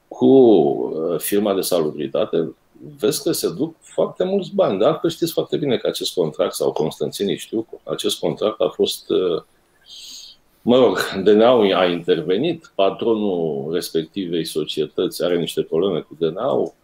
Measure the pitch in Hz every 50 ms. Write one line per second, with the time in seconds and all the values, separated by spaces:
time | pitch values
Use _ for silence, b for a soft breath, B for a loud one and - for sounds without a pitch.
0 | _ - - - 127 127 135 135 127 117 104 85 71 71 58 58 62 64 78 78
1 | 80 87 82 76 - - 101 101 107 104 98 95 85 - 90 87 78 76 71 73
2 | 73 67 - 73 - - - 82 78 - - _ _ _ _ - - 151 147 -
3 | - 127 156 - - 247 214 - 220 185 165 190 151 165 - _ _ - - -
4 | - 202 - - 185 185 196 196 175 156 202 190 180 139 101 92 110 143 165 -
5 | - 170 - - 175 160 - 160 - - - 160 151 139 113 - - 82 - -
6 | 90 - - 90 82 76 73 - 90 - - - 73 67 - - 78 71 - -
7 | 78 67 - - 101 98 73 - - - 98 113 113 - - - - - 76 -
8 | - 104 98 - - 85 69 - 90 107 - - 92 87 - - 98 - - -
9 | - - 98 90 92 87 82 82 - _ _ _ _ _ _ B B B B B
10 | B B B B B B B B _ _ _ _ - 110 123 131 127 101 92 -
11 | - - - 98 90 104 104 107 113 123 127 117 104 98 90 87 92 90 87 87
12 | 85 90 90 82 76 85 92 107 151 175 156 - - - _ - 98 98 160 -
13 | 143 117 113 104 104 101 90 87 82 80 71 67 69 78 85 87 - - - 82
14 | 80 - - 98 92 82 87 82 80 - - 78 76 - - 78 76 73 - -
15 | 92 82 - - 85 87 87 85 82 - - 80 78 - 78 82 95 101 85 73
16 | 71 - 73 78 82 78 85 98 120 143 135 117 92 - - _